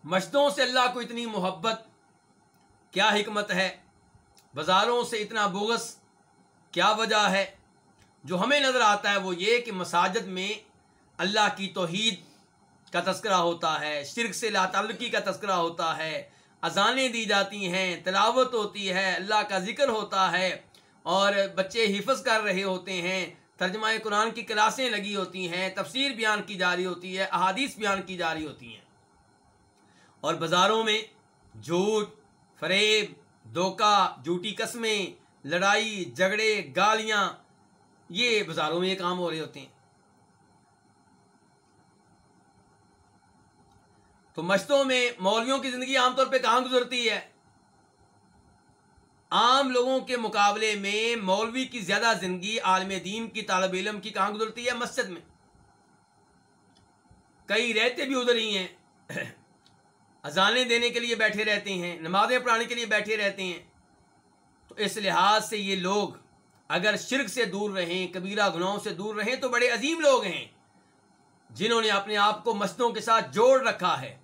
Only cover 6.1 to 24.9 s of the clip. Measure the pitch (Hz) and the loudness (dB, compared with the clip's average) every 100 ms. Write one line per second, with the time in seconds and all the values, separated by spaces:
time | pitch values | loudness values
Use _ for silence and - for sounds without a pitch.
6.1 | _ _ _ _ _ _ - 190 214 220 | _ _ _ _ _ _ 2 2 2 2
7.1 | 214 208 190 190 - _ _ _ _ _ | 4 4 2 -2 -6 _ _ _ _ _
8.1 | _ 131 180 226 240 269 254 220 202 208 | _ -6 -2 2 4 4 4 4 4 2
9.1 | 202 185 175 196 240 240 190 175 170 185 | 0 0 -2 2 2 0 -6 -2 2 2
10.1 | 202 190 185 196 214 - _ _ _ _ | 0 -4 -6 -6 -6 -12 _ _ _ _
11.1 | - 180 214 208 - 190 202 170 185 220 | -4 -2 2 2 0 -8 -4 -4 0 -2
12.1 | 190 - _ _ _ _ _ _ 175 180 | -4 -14 _ _ _ _ _ _ -4 -2
13.1 | 180 220 185 170 170 165 151 151 147 143 | -4 0 2 2 0 -2 -2 -4 -6 -6
14.1 | - 226 - 220 202 185 196 214 226 240 | -4 -4 -4 -2 0 0 0 -4 -6 -4
15.1 | 214 196 151 208 185 170 170 165 151 160 | -2 -2 -6 -2 0 0 -2 -4 -2 -4
16.1 | 147 139 _ _ _ 165 170 208 254 254 | -6 -10 _ _ _ -4 2 2 2 0
17.1 | 233 214 202 196 208 185 185 185 165 185 | -2 0 2 2 -2 -4 -2 -2 -2 -2
18.1 | 190 220 247 254 240 208 208 196 180 190 | 2 4 4 2 0 -4 -4 -2 0 0
19.1 | 175 190 214 208 190 185 233 277 220 190 | -2 0 0 0 -2 -4 0 0 0 -2
20.1 | 196 190 180 185 - - - _ _ 160 | 0 2 2 0 -2 -12 -20 _ _ 0
21.1 | 185 196 202 196 170 190 226 220 202 247 | 2 4 2 0 -2 -4 0 0 0 0
22.1 | 262 254 220 208 185 196 185 175 185 175 | 0 2 0 2 -2 -2 -4 -4 -6 -2
23.1 | 185 170 - _ _ 185 208 220 220 214 | -4 -6 -10 _ _ -4 -2 -2 -2 0
24.1 | 208 226 226 220 214 214 240 262 | 0 0 -2 -4 2 2 2 -2